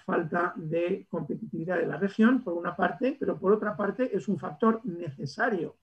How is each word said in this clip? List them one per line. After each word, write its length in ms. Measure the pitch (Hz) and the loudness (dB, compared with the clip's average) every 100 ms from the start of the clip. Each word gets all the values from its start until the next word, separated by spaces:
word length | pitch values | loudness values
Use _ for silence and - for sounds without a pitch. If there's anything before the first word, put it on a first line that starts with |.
| - | -2
falta 480 | - 165 175 - - | -2 0 0 -2 -4
de 520 | 160 165 175 202 - | -2 0 0 -2 -4
competitividad 680 | 170 156 - - 165 165 175 | -6 -4 -6 -6 -6 -2 0
de 100 | 165 | 0
la 100 | 151 | 0
región, 440 | 196 - 220 262 | -2 6 6 6
por 120 | - | 0
una 220 | 170 175 170 | -4 -4 0
parte, 420 | 175 - 254 - | 0 2 -2 0
pero 180 | - 170 | -2 0
por 140 | 190 | 4
otra 240 | 214 214 208 | 4 2 -2
parte 400 | 202 196 254 190 | -2 0 0 -2
es 120 | 151 | -2
un 100 | 165 | -4
factor 420 | 151 156 220 226 220 | -4 2 4 4 -2
necesario 920 | 170 170 - 143 - 247 196 - - | -6 -8 -8 -8 -2 0 0 -4 -8